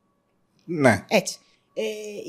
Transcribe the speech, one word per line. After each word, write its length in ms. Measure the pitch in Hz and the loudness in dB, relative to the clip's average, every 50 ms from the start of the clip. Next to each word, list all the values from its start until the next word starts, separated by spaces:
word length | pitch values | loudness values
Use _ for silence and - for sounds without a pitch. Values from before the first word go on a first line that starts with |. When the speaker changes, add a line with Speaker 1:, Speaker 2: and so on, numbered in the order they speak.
| _ _ _ _ _ _ _ _ _ _ _ _ _ | _ _ _ _ _ _ _ _ _ _ _ _ _
Speaker 1:
Ναι. 400 | - 175 156 139 127 104 - - - | -8 -2 4 4 4 4 4 0 2
Speaker 2:
Έτσι. 300 | - 196 - - - - _ _ _ _ _ _ - | 0 0 0 0 -10 -14 _ _ _ _ _ _ -10
Ε, 100 | - 220 220 214 214 214 208 208 202 - | -8 -6 -6 -6 -10 -12 -12 -12 -12 -12